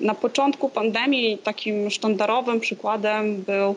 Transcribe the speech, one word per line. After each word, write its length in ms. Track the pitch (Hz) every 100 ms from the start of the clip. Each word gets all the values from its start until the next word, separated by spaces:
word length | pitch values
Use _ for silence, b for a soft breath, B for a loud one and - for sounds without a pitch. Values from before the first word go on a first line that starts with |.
na 140 | 208 214
początku 540 | 254 262 277 277 277
pandemii 680 | 226 220 220 262 269 226 208
takim 540 | 220 208 214 208 208
sztandarowym 680 | - 220 202 214 240 247 226
przykładem 840 | 233 202 208 214 214 214 214 202
był 340 | 190 196 196